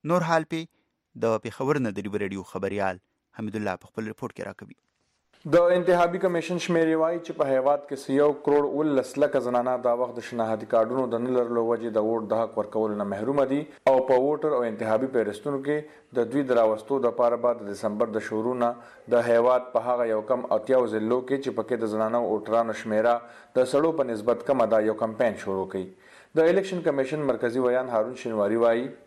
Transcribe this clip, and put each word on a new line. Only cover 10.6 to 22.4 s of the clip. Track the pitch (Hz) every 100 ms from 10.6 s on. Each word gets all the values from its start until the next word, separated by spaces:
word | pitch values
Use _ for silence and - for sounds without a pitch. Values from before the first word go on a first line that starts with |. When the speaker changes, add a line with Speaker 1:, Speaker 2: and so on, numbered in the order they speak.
| 110
Speaker 2:
کارډونو | 113 110 127 127
د | 117 123
نه | 127
لرلو | 117 117 117
وجې | 113 113 107
د | 107
ووټ | 113 107
د | 110
حق | 110 107
ورکولو | 104 110 107 104
نه | 101
محرومه | 98 113 143 131
دي | 139 151 - -
او | 131 131
په | 123
ووټر | 139 151 156 135
او | 120
انتخابي | 107 110 110 131
فهرستونو | 127 104 101 143 139 139
کې | 151 151 - _ 127
د | 113
دوی | 135 131
د | 117
راوستو | 110 107 - 139 120
دپاره | 113 120 120 120
به | 113
د | 101
دسمبر | 101 110 104 117 107
د | -
شروع | 110 113 127
نه | 120 120 - - - 120
د | 117
هیواد | 117 123 127 - 117
په | 120
هغه | 123 117
یو | 110 107
کم | 123 - 107
اتیا | 120 127 117
ضلعو | 107 110 123 127
کې | 139
چې | 135 113
پکې | 107 120 110
د | 107
زنانه | 110 120 110
ووټرانو | 107